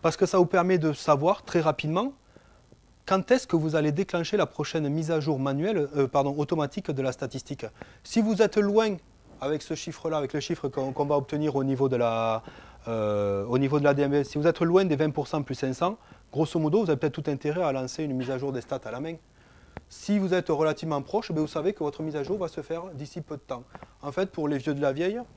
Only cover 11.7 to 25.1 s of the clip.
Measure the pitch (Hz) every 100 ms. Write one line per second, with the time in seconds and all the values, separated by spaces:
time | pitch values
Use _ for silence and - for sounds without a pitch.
11.7 | 131 135 123 117 113 113 110 - - -
12.7 | - - 113 107 104 101 98 104 123 139
13.7 | 147 143 139 139 143 135 147 156 160 165
14.7 | 180 190 143 156 143 139 156 143 131 135
15.7 | 127 175 220 - - - 135 156 170 156
16.7 | 180 202 143 151 135 151 139 147 160 170
17.7 | 135 131 - 156 131 127 131 139 127 -
18.7 | 135 113 117 156 165 _ _ - - -
19.7 | - _ - - 208 190 185 175 151 156
20.7 | 151 160 147 139 214 - 160 156 160 143
21.7 | - 151 - 156 151 143 202 175 - 143
22.7 | 165 185 151 147 - 156 147 - 123 127
23.7 | - - - 143 139 190 - 151 143 135
24.7 | 143 143 139 175